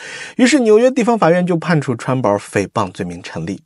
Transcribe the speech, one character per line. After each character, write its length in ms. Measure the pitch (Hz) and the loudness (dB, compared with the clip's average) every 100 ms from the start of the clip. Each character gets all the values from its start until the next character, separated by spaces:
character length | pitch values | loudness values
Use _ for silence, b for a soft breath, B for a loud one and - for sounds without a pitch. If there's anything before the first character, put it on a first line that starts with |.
| B B B - | B B B 0
于 100 | 240 | 2
是 140 | 285 | 4
纽 180 | 226 214 | 4 4
约 140 | 254 | 4
地 100 | 269 | 2
方 160 | 220 226 | 0 2
法 140 | 165 | 2
院 160 | 180 180 | 2 2
就 80 | 170 | -2
判 240 | 170 160 | 0 0
处 160 | 139 117 | 0 -4
川 260 | - 131 | -2 0
宝 140 | 113 101 | 0 0
诽 300 | - 104 92 | -2 -4 -2
谤 240 | 117 98 | -4 -4
罪 140 | 101 90 | -6 -10
名 180 | 87 | -10
成 220 | - - 85 | -12 -10 -8
立， 160 | 98 | -10